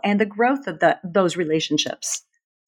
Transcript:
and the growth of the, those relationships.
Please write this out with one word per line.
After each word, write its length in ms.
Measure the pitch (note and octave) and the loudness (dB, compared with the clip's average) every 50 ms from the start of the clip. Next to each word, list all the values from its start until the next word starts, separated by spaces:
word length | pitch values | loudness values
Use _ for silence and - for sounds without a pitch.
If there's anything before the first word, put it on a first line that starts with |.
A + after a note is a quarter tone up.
| - | 0
and 160 | G3+ G#3 G3+ | 0 2 2
the 40 | A3 | 0
growth 400 | G3+ G3+ G#3 A#3 B3+ C#4 C#4 - | 0 0 0 2 2 2 0 -4
of 140 | G3 E3 E3 | -6 -2 2
the, 180 | F#3 D#3 - - - | 2 2 2 0 -4
those 320 | F3 E3 G3+ F#3 E3+ E3 | -2 0 2 2 2 0
relationships. 880 | F3 E3+ D3+ D#3+ D#3+ - - D3+ D3 - - - - - - - - _ _ _ _ _ _ _ _ _ | -2 -2 0 0 0 0 0 -2 -2 -2 -2 -6 -8 -8 -8 -8 -10 _ _ _ _ _ _ _ _ _